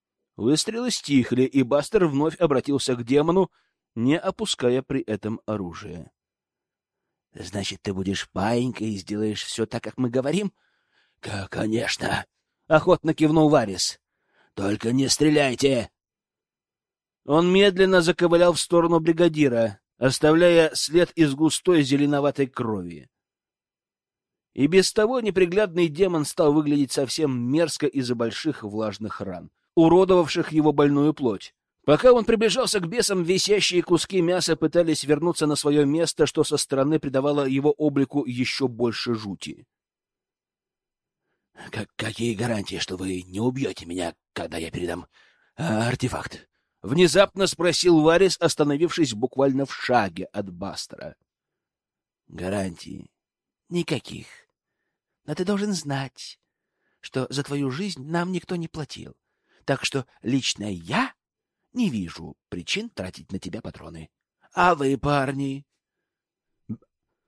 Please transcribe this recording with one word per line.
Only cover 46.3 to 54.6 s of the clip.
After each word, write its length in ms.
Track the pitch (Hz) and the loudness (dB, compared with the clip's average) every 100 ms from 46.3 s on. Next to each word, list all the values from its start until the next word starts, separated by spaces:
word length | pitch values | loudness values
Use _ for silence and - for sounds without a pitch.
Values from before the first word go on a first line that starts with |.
| - _ _ _ _ | -16 _ _ _ _
внезапно 640 | 90 156 175 180 - 190 185 | -2 2 4 4 2 2 -2
спросил 540 | - 175 - 180 165 | 0 0 2 4 6
Варис, 380 | 156 170 190 - | 6 6 4 2
остановившись 720 | 165 - 147 143 170 - 139 | 0 0 0 0 0 0 -2
буквально 540 | 107 127 131 139 131 139 | -2 -4 0 2 0 -4
в 80 | |
шаге 500 | - - 123 98 82 | -6 0 0 0 -6
от 240 | 90 104 98 | -10 -10 -10
Бастера. 640 | 87 98 - - - 78 - _ _ _ _ _ _ _ _ _ _ _ | -10 -10 -10 -14 -14 -16 -18 _ _ _ _ _ _ _ _ _ _ _
«Гарантий 840 | - 90 101 95 85 - - - _ _ _ _ _ - | -10 -6 -6 -6 -10 -16 -16 -18 _ _ _ _ _ -8
никаких. 580 | 175 160 135 - - - - _ _ | -6 -4 -6 -8 -16 -16 -20 _ _